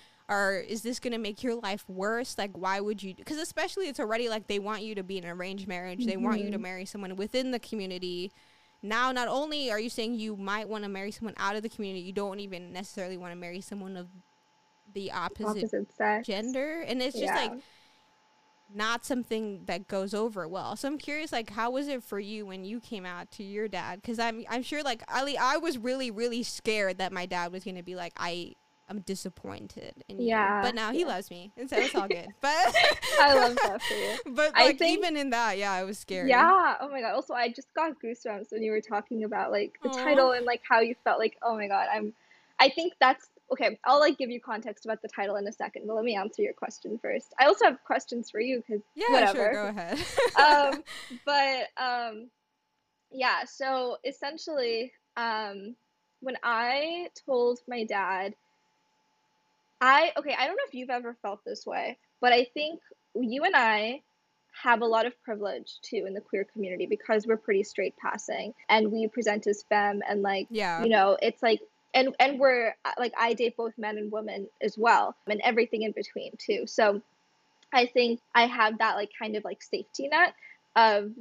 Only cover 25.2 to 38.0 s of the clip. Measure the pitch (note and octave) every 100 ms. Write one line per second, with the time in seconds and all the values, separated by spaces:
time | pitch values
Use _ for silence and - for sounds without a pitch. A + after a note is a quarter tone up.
25.2 | C#4 C4 B3+ D4+ E4 C4 A#3+ C4 B3+ G3+
26.2 | A#3+ A#3 A#3 - A3+ G#3+ G3 F#3 F#3 F#3
27.2 | F#3 F3+ F3 F#3 F#3+ F#3 F3+ F3+ E3+ -
28.2 | F3 F3 F3 - _ _ - G3+ F#3 F#3+
29.2 | F#3 - G3 G3 G3+ - - - - G3
30.2 | A#3+ A3 G3+ G#3 A#3+ A#3 A3 C#4 D#4+ F#3+
31.2 | G3+ F3 F3+ - B3+ A3+ C4 - G3 -
32.2 | G3 - C#4 D#4 F#4+ E5+ D#5+ - - D5+
33.2 | D4 C5+ B4 B4 - - - G#3+ - -
34.2 | F#4+ B3 D4+ - B3 C#4 E4+ F4 F4+ D4+
35.2 | C#4 A#3 A#3 G3 G3+ F#3 F#3+ G#3 - F#3
36.2 | C4 B3 E4 F#4+ D#4+ A#3+ C#4 C4+ A3+ A3
37.2 | - B3 A#3+ A#3+ - - D#4+ C#4